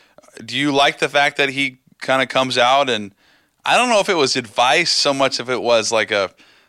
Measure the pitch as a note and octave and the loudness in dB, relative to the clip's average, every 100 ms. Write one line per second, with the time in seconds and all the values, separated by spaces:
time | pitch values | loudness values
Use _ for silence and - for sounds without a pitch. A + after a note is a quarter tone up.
0 | _ _ - - A2 B2+ D3 C#3 D3 D#3+ | _ _ -20 -20 -10 -4 0 2 0 0
1 | D3 C#3+ C#3+ - C#3 C3 C#3 C3 _ - | -2 0 0 0 -4 -2 -6 -8 _ -12
2 | - C3 B2+ C3 C3 B2 A#2+ C#3 C3+ A2 | -2 -2 0 -2 0 2 2 2 2 -2
3 | G2+ _ _ _ _ _ - F3+ B3 G#3+ | -6 _ _ _ _ _ 0 0 2 2
4 | F#3+ F3 C3 C3 A#2 - B2 D#3+ E3+ - | 2 0 0 -2 -4 0 2 2 2 0
5 | D3 C#3 C3 - B2 A#2+ A#2 A#2 G#2+ A2 | 0 0 0 -2 -4 -2 2 2 2 -2
6 | G#2 G#2 F#2+ _ _ _ | 0 -2 -2 _ _ _